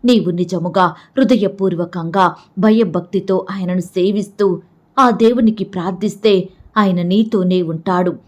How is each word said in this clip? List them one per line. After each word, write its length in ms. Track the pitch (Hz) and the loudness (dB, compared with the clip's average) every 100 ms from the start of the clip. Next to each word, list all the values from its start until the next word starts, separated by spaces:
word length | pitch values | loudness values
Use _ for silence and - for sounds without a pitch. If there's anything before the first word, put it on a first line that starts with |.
నీవు 260 | 247 233 170 | 4 2 2
నిజముగా, 640 | 175 175 180 175 175 180 156 _ - | -2 -4 -4 -2 0 0 -2 _ -2
హృదయపూర్వకంగా, 1160 | 262 240 196 196 190 170 175 180 165 196 180 165 _ - | 2 2 0 -2 -4 -2 -6 -6 -4 0 0 0 _ 0
భయభక్తితో 880 | 220 220 214 170 170 196 190 185 - | 2 4 2 -2 -4 -6 -2 -4 -4
ఆయనను 300 | 196 180 180 | -8 -4 -4
సేవిస్తూ, 800 | 175 - 185 208 196 - 202 170 - _ _ - | -4 -2 -2 -2 -6 -2 -2 -2 -8 _ _ 0
ఆ 120 | 254 | 2
దేవునికి 540 | 226 226 240 226 214 | 4 2 4 2 0
ప్రార్థిస్తే 840 | 190 185 175 180 208 - 220 190 180 _ - - | -6 -6 -6 -4 -6 -2 2 2 0 _ -6 0
ఆయన 260 | 202 175 | 0 0
నీతోనే 600 | 175 196 220 214 180 185 | 0 0 2 0 0 0
ఉంటాడు 520 | 165 160 180 180 180 - | -2 -4 -2 0 0 -4